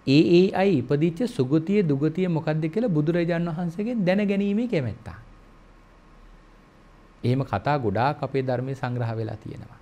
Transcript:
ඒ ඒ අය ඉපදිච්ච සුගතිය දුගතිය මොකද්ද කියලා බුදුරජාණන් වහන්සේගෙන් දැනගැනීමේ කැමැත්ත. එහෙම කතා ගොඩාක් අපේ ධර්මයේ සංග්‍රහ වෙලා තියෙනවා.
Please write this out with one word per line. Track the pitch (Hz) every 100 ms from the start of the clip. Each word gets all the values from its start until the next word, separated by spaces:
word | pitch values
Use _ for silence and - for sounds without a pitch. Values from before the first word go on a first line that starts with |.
ඒ | - 139 170
ඒ | 175 190
අය | - 196
ඉපදිච්ච | 151 120 143 165 170 240
සුගතිය | - 127 160 160 202
දුගතිය | 175 139 156 160 185
මොකද්ද | 160 156 156 160
කියලා | 208 240
බුදුරජාණන් | 151 151 175 170 170 170
වහන්සේගෙන් | 160 175 165 214 247
දැනගැනීමේ | 180 190 202 202 202 202 247
කැමැත්ත. | 185 120 - - - - - - - - - - - - - - - - - - - - - - -
එහෙම | 120 131
කතා | 139 101 139 147
ගොඩාක් | 113 98 131 147
අපේ | 131 135
ධර්මයේ | 131 123 131
සංග්‍රහ | 135 127 123 117
වෙලා | 113 110 110
තියෙනවා. | - - - -